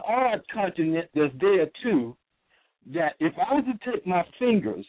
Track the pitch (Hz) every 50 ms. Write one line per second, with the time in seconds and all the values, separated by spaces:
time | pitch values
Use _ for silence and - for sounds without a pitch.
0 | - - 226 247 262 247 214 175 - - - 220 202 180 170 170 160 160 160 165
1 | 170 - - 151 151 143 127 127 185 202 202 185 156 151 - - - 240 202 139
2 | 117 117 120 - _ _ _ _ _ _ _ _ _ _ _ _ _ 123 135 170
3 | 165 147 - - 156 160 - 165 185 226 269 294 226 254 240 208 - 247 233 -
4 | - 180 180 175 170 - - - 254 247 226 202 - 107 90 85 101